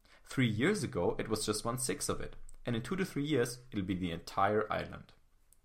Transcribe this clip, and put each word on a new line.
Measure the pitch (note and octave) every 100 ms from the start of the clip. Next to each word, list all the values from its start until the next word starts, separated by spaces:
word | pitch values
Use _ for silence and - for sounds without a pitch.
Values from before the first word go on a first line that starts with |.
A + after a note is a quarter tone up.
| _ - -
Three | - B2
years | G#2 D3 G#3
ago, | A#2 F2+ F#2 -
it | -
was | G#2+ -
just | G#2+ A#2
one-sixth | B2 - - -
of | F#2+
it, | - - - - -
and | A2+
in |
two | B2 F#3+
to | F#3+
three | C#3+
years, | D3 C3 A#2+ - -
it'll | G#2 F#2+
be |
the | F#2 F2+
entire | E2 - - G2 G#2+ -
island. | F2+ E2 - - - - _ _ _